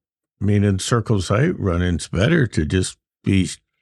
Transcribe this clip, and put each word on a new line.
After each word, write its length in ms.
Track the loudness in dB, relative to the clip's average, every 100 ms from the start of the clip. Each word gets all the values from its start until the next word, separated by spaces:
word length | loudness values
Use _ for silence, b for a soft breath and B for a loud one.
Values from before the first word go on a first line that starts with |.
| _ _ _ -6 0
mean, 180 | 2
in 160 | 2 0
circles 500 | 0 -2 0 0 0
I 160 | 0 0
run 320 | -2 -2 0
in, 140 | 0 -2
it's 120 | -4
better 400 | -2 2 2 0
to 180 | -2 -2
just 320 | 0 -2 -8 _ _
be 260 | -2 0 0 -6 _ _